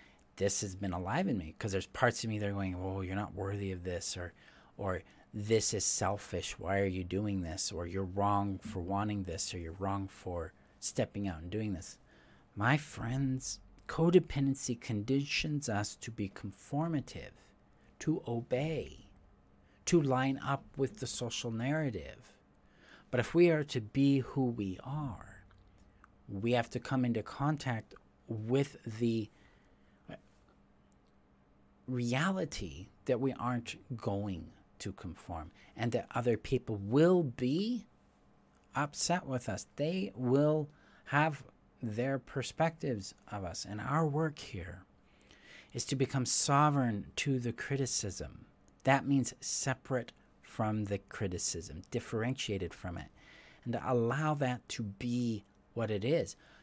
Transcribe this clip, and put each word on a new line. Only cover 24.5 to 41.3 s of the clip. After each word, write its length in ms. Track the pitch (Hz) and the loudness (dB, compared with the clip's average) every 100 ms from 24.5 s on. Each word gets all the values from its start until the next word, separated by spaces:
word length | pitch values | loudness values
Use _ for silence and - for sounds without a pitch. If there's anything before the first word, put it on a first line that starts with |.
| 117 98 90 | 0 -2 -4
are, 600 | 127 147 113 90 - - - - - - - - - - - | -6 -6 -6 -8 -12 -18 -20 -20 -20 -20 -20 -20 -20 -20 -10
we 260 | 98 117 | -2 2
have 180 | 120 113 | 2 2
to 80 | 120 | -4
come 260 | - 131 123 | -2 0 2
into 160 | 113 | 0
contact 720 | - - 143 151 131 113 - - - _ - | -2 -2 0 0 -2 -4 -6 -16 -20 _ -8
with 500 | 113 110 135 143 - 120 110 | -6 2 2 2 -4 -10 0
the 300 | 117 113 - - - - _ _ _ - - - - _ _ _ _ _ _ _ _ _ _ _ _ _ _ _ - | 2 2 -2 -10 -20 -20 _ _ _ -20 -18 -18 -20 _ _ _ _ _ _ _ _ _ _ _ _ _ _ _ -6
reality 1000 | 123 120 131 180 190 156 - 92 71 98 - - | -2 2 2 2 0 -2 -4 -8 -10 -16 -8 -2
that 140 | 120 | 0
we 120 | 135 | 0
aren't 420 | - 120 120 120 - - 117 | -2 -2 -4 -6 -12 -10 -8
going 520 | 113 101 104 85 - - _ - | -4 -2 -2 -6 -10 -18 _ -12
to 120 | 101 | -10
conform 580 | - 90 - - 82 80 - - - | -8 -10 -12 -10 -10 -10 -16 -16 -4
and 140 | 117 | -2
that 160 | 117 - 127 | -2 -2 -2
other 200 | 120 110 | 2 0
people 420 | - 127 - 104 | 2 -2 0 -4
will 440 | 101 135 170 180 | 2 6 8 6
be 640 | 143 117 127 160 220 240 - _ _ _ _ _ _ _ _ 135 | 2 0 0 0 0 -2 -6 _ _ _ _ _ _ _ _ -4
upset 520 | 143 - - 180 135 | -4 -2 0 0 0
with 200 | 127 - | -4 -2
us. 200 | 98 - - | -6 -6 -4
They 360 | 151 185 196 117 | -2 -2 -4 -2
will 520 | 127 135 151 156 147 - - - - | 4 6 6 4 0 -8 -20 -20 0
have 380 | 143 160 | 2 2